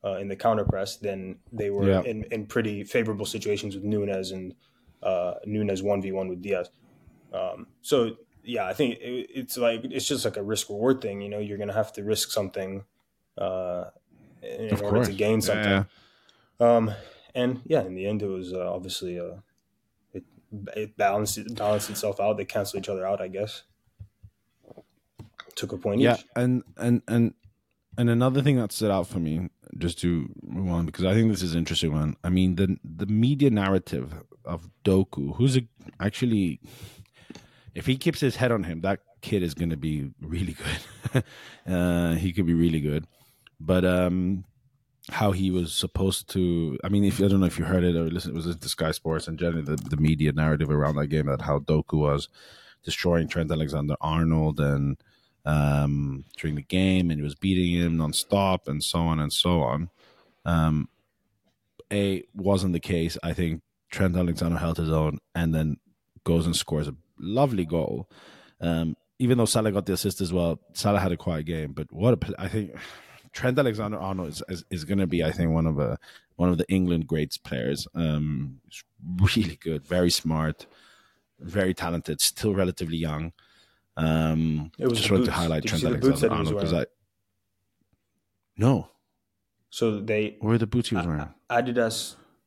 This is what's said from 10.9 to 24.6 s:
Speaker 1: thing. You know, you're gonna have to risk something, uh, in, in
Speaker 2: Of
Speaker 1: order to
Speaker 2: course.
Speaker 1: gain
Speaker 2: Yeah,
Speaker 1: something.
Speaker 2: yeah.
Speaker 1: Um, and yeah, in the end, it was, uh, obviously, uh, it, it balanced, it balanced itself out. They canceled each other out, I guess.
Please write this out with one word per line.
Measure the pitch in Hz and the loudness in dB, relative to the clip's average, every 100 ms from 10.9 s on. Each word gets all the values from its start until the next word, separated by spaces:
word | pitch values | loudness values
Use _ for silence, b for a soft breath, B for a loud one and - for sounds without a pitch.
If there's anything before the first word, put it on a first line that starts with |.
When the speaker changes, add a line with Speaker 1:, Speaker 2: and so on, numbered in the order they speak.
| 135 | 2
Speaker 1:
thing. | 110 101 | 0 -8
You | 101 | -8
know, | 104 | -6
you're | 104 101 | -6 -6
gonna | 104 | -4
have | 101 107 | -2 -2
to | - | -4
risk | 104 107 - | -2 -2 0
something, | - 98 104 95 95 101 _ _ _ _ - | -2 -4 -4 -8 -8 -12 _ _ _ _ -6
uh, | 95 92 92 90 85 - _ _ - - | -4 -4 -4 -6 -8 -14 _ _ -20 -18
in, | - - 110 | -12 -8 -4
in | 104 | -2
Speaker 2:
Of | |
Speaker 1:
order | 101 104 | 2 2
to | 117 | 2
Speaker 2:
course. | 98 | 0
Speaker 1:
gain | 104 110 | 2 2
Speaker 2:
Yeah, | 104 | 2
Speaker 1:
something. | 107 104 | 0 2
Speaker 2:
yeah. | 98 98 b b b b b b _ | 2 0 b b b b b b _
Speaker 1:
Um, | 117 117 110 101 B B B 127 | 6 6 4 -4 B B B -2
and | 123 127 - | -2 -2 0
yeah, | 160 | 0
in | 95 92 | 0 -4
the | 98 | -4
end, | 107 | -2
it | 101 | -4
was, | 95 90 | -6 -6
uh, | 92 90 | -6 -4
obviously, | 90 92 90 90 87 | -6 -8 -8 -8 -8
uh, | 87 90 - _ _ _ _ _ _ | -10 -12 -20 _ _ _ _ _ _
it, | 98 - _ _ 104 101 107 | -16 -16 _ _ -14 -12 -8
it | 107 _ | -8 _
balanced, | 101 101 107 - | 2 4 0 -4
it | 104 113 | -8 -2
balanced | 104 107 104 | 2 2 0
itself | 104 107 98 | -4 -4 0
out. | 101 107 | 0 0
They | 95 | -2
canceled | - 98 101 | -4 -4 -4
each | 95 | -4
other | 98 92 | -4 -2
out, | 101 | -2
I | 92 | -2
guess. | 95 107 - - _ _ _ - _ - _ _ _ | -4 -6 -6 -18 _ _ _ -20 _ -20 _ _ _